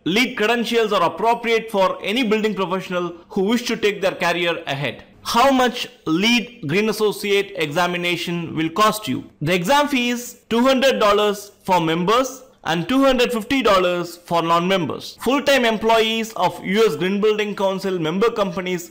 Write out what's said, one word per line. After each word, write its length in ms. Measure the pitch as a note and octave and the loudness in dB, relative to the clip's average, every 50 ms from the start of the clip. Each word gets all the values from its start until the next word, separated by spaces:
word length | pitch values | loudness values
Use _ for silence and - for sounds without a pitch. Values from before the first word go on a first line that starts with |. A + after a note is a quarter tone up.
| - | -6
lead 320 | D3+ F#3 A3+ B3+ B3+ - | -2 0 0 -2 -2 -2
credentials 560 | - G#3 G#3+ A#3+ A#3+ A3 A3+ A#3 A#3 A3+ G#3 G#3 | -2 0 0 0 -2 -2 -2 0 0 0 2 0
are 120 | F#3+ F3 | 0 0
appropriate 680 | - - - G#3 A#3 A#3 A#3 A3+ A3+ A3+ A3 A3 A3 | 0 -2 0 0 0 0 0 0 -2 -2 -2 -2 -2
for 260 | - G3 F#3 F#3 F#3 - - | 0 0 2 0 0 -4 -6
any 220 | F#3 G#3 C4 C4+ | -4 -2 -2 0
building 300 | G3+ G#3+ A3 G#3 G#3+ G3 | 0 0 0 0 -2 -2
professional 640 | F3+ F#3+ E3+ F#3 F#3+ F3+ - F3+ F3+ F3+ F3 E3+ - - - | -2 -2 -2 -2 -6 -4 -4 -4 -4 -4 -4 -8 -12 -16 -8
who 140 | - G#3 F#3+ | -2 -2 0
wish 180 | G3+ A#3+ A#3 A#3+ | 2 0 0 0
to 100 | - A3+ | -2 -4
take 240 | - - G#3 G3+ E3+ | -2 -2 -2 -2 0
their 160 | F#3+ F#3 D#3 | -2 -4 -2
career 460 | - F3+ E3+ E3+ F3 F3 E3+ E3 - - | -2 -2 -2 -2 0 0 -2 -2 -4 -4
ahead. 380 | C#3+ C#3 C3+ D3 A#2+ G#2 - - - - - - | -8 -6 -4 -4 -6 -8 -10 -16 -20 -20 -14 -8
How 280 | - - A#3+ B3+ C#4 C4+ | -2 2 4 4 6 6
much 360 | B3+ B3+ B3 B3 - - - - _ - | 4 2 2 0 -2 -8 -10 -12 _ -4
lead 600 | D#3+ D#3+ F3 G3+ A#3 A#3+ A#3+ G3+ - - - - | -2 0 2 2 2 2 2 0 -2 -12 -10 -6
green 220 | C#3 D#3+ G3+ G#3+ A3 | -2 0 0 0 0
associate 640 | G3+ G#3+ G#3+ G#3 F#3+ G3+ - G#3 G3 G3+ G3 G3 - | 0 0 0 0 0 -2 -2 0 0 0 0 -2 -4
examination 1000 | - D#3+ D3 C#3+ F3+ F3 F3 F3+ F3 F3 F3 F3 - - F3+ F3 F3 E3+ C3+ - | -6 -6 -4 0 -2 0 0 -2 -2 -2 -2 -4 -4 -4 -4 -4 -6 -6 -6 -4
will 140 | D3+ D#3+ D#3+ | -2 -4 -2
cost 360 | D#3+ - G#3+ G#3+ G#3+ - - | 0 2 2 2 2 0 -4
you? 240 | - B2 G#2+ - - _ - | -6 -6 -6 -6 -12 _ -6
The 140 | D3+ D3+ F3+ | -2 -2 0
exam 320 | F#3 E3+ F#3+ C#4 C#4+ D4 | 0 2 2 2 2 2
fee 240 | C#4+ D4 B3 A#3+ A#3+ | 2 0 0 0 0
is 300 | B3 A#3+ A#3+ - - - _ - | -2 -4 -6 -12 -16 -16 _ -2
two 120 | G#3+ A#3 B3 | 0 2 4
hundred 360 | C4+ C4+ B3 A3+ C4 A3+ G3+ | 4 4 4 4 2 2 4
dollars 540 | A3 G3+ G#3 G3+ G#3 G#3 G3 G3+ - - - _ - | 2 2 4 4 2 0 0 -2 -8 -18 -20 _ -2
for 180 | - F#3 F3 | 0 2 2
members 600 | E3 D#3+ D#3+ E3+ F3 F#3 A3 B3+ C4+ C4 - - - - _ _ - | 2 2 0 0 2 2 2 2 2 -2 -6 -14 -20 -20 _ _ -6
and 240 | - D#3+ F3 E3 - | -4 -2 -2 -2 0
two 160 | B3+ C4+ C4+ | 2 4 4
hundred 280 | C4+ C4 A#3+ B3 G#3 - | 4 4 4 2 0 0
fifty 300 | A3 G3+ - C#4 C4+ A#3 | -4 -2 -2 -2 0 2
dollars 540 | G#3+ G3 F#3 F3+ F3+ F3 F3 E3+ E3+ - | 4 4 4 4 2 0 -2 -4 -8 -10
for 260 | - - - F3 E3+ D#3+ | -16 -8 -2 -2 0 2
non-members. 760 | E3 E3+ E3+ F3 F#3 G3 F#3+ E3 A#2 G2+ - - - - - | 2 2 2 2 2 0 0 0 -2 -6 -8 -10 -14 -14 -6
Full-time 440 | - A#3 C4+ C#4+ - C#4+ C#4 C4 A#3+ | -2 0 0 2 2 2 2 4 2
employees 680 | A3+ A3 G#3 A3 A3+ A3+ A3+ A3 A3+ A3+ A3+ A3 A3 - | 2 0 0 2 4 4 4 4 2 0 -2 -4 -6 -4
of 300 | - F#3 E3+ - - - | -2 -2 -2 -2 -2 -4
U 200 | F3 F#3+ A3 A3+ | -2 2 4 4
S 120 | G#3 D#3 | 4 2
Green 240 | C#3 E3+ F#3 G3+ G#3 | 0 -2 -2 -2 0
Building 340 | G#3 G#3+ G#3+ G#3 G#3 G#3 G3 | 2 2 2 0 -2 -4 -4
Council 460 | - G3+ F#3+ F#3+ F#3+ F#3+ G3 F#3+ F3+ | -2 -2 -2 -2 -2 -4 -4 -2 -2
member 300 | D#3 D3+ E3+ G3 A#3 A3+ | -2 -2 0 2 0 0
companies 600 | A3+ G#3 G3+ F#3+ E3 F#3+ F3+ F#3 F3+ E3+ E3+ - | 0 0 -4 -2 -2 -6 -4 -4 -4 -6 -6 -10